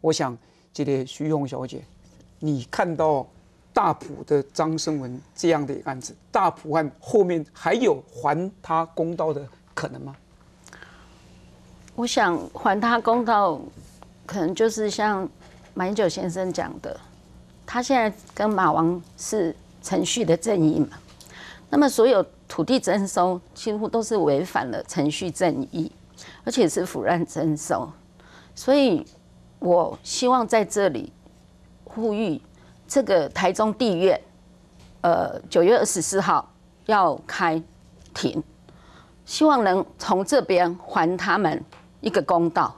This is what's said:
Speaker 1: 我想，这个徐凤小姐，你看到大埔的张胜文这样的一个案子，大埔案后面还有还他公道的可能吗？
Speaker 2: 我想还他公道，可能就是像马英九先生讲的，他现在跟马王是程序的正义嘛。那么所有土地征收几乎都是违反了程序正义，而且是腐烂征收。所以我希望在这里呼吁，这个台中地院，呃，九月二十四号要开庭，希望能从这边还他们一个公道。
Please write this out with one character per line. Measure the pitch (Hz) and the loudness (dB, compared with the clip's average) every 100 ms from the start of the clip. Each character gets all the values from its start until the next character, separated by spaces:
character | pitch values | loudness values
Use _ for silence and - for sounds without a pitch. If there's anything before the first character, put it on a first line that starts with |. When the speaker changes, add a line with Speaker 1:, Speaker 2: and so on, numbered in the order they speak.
Speaker 1:
我 | 160 | 0
想， | 156 143 117 _ _ _ | 0 -2 -6 _ _ _
这 | - | -6
个 | 139 139 131 | -2 -2 -4
徐 | - 151 | -6 -2
凤 | 156 139 | -2 -2
小 | 135 127 | -6 -10
姐， | 131 - - - - - _ | -12 -18 -20 -20 -20 -20 _
你 | 151 143 120 | -4 -4 -4
看 | - 185 160 | -2 -2 2
到 | 160 147 127 _ _ _ _ | 2 2 -2 _ _ _ _
大 | - 196 | 0 0
埔 | 151 - 143 - | 0 -6 -14 -2
的 | 147 139 | 0 0
张 | - 160 160 | -4 -2 -2
胜 | 160 151 | -4 -6
文 | 131 127 - - | -6 -12 -16 -4
这 | 170 | 0
样 | 160 143 | 0 0
的 | |
一 | 139 | -6
个 | - | -8
案 | 131 | -10
子， | - - _ | -12 -18 _
大 | 233 185 | 0 0
埔 | - 156 | -2 -4
案 | 156 151 - | -2 -2 -6
后 | - 233 | 0 4
面 | 185 170 147 | 4 2 -4
还 | - - 220 | -6 0 2
有 | 247 143 - | 2 0 -4
还 | - 147 147 185 - | -6 -2 0 -2 -8
他 | - 160 165 | -4 -2 -2
公 | - 165 170 | -4 -4 -2
道 | 160 | -4
的 | 143 139 - _ | -4 -8 -18 _
可 | - - | -10 -8
能 | 131 | -10
吗？ | 135 139 _ _ - _ - - - - - - - - - - - - - - | -16 -18 _ _ -20 _ -20 -20 -20 -20 -20 -20 -20 -20 -20 -20 -20 -20 -20 -8
Speaker 2:
我 | 240 | -2
想 | - 208 175 87 | 2 2 0 -4
还 | - - 202 | -4 0 2
他 | 233 240 | 2 0
公 | 226 233 226 | 2 2 4
道， | 220 196 147 - - - - - - | 2 2 0 -8 -18 -20 -20 -20 -20
可 | - 185 | -10 -4
能 | 165 | -2
就 | 185 220 | 2 0
是 | 220 214 | 2 -4
像 | 202 214 202 185 - - - - | 0 0 0 -4 -10 -20 -20 -16
马 | - 185 | -6 -4
英 | 208 | 0
九 | 196 | 0
先 | 160 185 | 0 -6
生 | 175 185 | -4 -4
讲 | 175 - - | -4 -6 -8
的， | - - - - - - - - - | -12 -14 -16 -20 -20 -20 -20 -20 -8
他 | 240 | -6
现 | 247 269 | 0 2
在 | 220 190 - - | 2 -2 -16 -4
跟 | 208 | -2
马 | 208 180 | 2 2
王 | 151 165 175 165 - | 4 2 0 -8 -14
是 | - 214 170 - - - | -6 -2 -2 -4 -14 -18
程 | - 190 180 | -6 -4 -2
序 | - | -2
的 | 196 170 | 2 0
正 | 226 202 | 2 2
义 | 156 160 | 2 2
嘛。 | 139 - - - - - - - - | -2 -4 -20 -20 -20 -20 -20 -20 -2
那 | - | 2
么 | 285 | 2
所 | - 233 | 6 4
有 | 220 175 - _ | 6 2 -6 _
土 | - | -6
地 | 156 254 | 0 0
征 | - 196 196 | 2 0 0
收 | - 180 180 - - | 0 0 0 -8 -10
几 | - | -6
乎 | 208 214 | -4 -2
都 | 233 | -4
是 | 220 220 | -2 0
违 | 156 139 185 | 2 2 0
反 | - 131 | -4 -4
了 | 107 | -6
程 | - - 143 | -8 -2 -2
序 | 151 185 | -2 -6
正 | 156 180 135 131 | -2 0 0 -6
义， | 165 160 - - - - - | -6 -6 -8 -20 -20 -20 -12
而 | - | -6
且 | 240 190 | 2 2
是 | - 180 | 2 -4
腐 | - | -4
烂 | 104 170 165 | -2 0 -2
征 | - 156 147 | -2 -2 -2
收。 | - - - - _ _ - - - | -2 -4 -4 -14 _ _ -20 -20 -20
所 | - - 285 | -12 2 4
以 | 269 165 - - _ - - - | 4 2 -4 -16 _ -20 -20 -8
我 | - 175 160 - | 2 4 2 -4
希 | - - 247 | -10 -2 2
望 | 254 226 | 2 2
在 | 226 | 0
这 | 208 - 196 | 0 0 0
里 | 127 95 - - - _ _ - - | 0 -8 -16 -20 -20 _ _ -20 -20
呼 | - - 220 | -16 -6 -2
吁， | 208 220 151 - - - - - | 0 -2 -4 -8 -20 -20 -20 -2
这 | 285 | -2
个 | 226 185 143 | 4 2 2
台 | - 185 | 0 -2
中 | 185 220 | 2 -2
地 | 208 240 175 | 0 0 2
院， | 185 165 - _ - - - - - - | 2 2 -2 _ -20 -20 -20 -20 -20 -4
呃， | 175 170 - - - | 0 2 0 -6 -2
九 | 175 | 2
月 | 175 233 | 6 4
二 | |
十 | 214 190 | 2 -2
四 | 156 190 | -2 -2
号 | 185 160 - _ _ _ - | 0 0 -2 _ _ _ 0
要 | 214 180 139 - | 2 2 0 -6
开 | - 175 160 160 - - - - | -4 -2 -2 -6 -20 -20 -20 -18
庭， | - - - - - - - - - - _ - | -6 -4 -4 -10 -16 -20 -20 -20 -20 -20 _ -12
希 | - | 2
望 | 302 277 | 4 4
能 | 208 185 - - | 4 2 -2 -8
从 | - 185 | -2 0
这 | 196 285 | 2 0
边 | 202 185 175 180 - | 2 2 2 -2 -6
还 | - 165 180 | 0 0 0
他 | 180 185 | -2 0
们 | 180 156 - - - - | 0 -2 -8 -20 -20 -8
一 | 214 | -2
个 | 208 | -2
公 | 143 175 170 | 2 2 2
道。 | 165 135 | 2 -2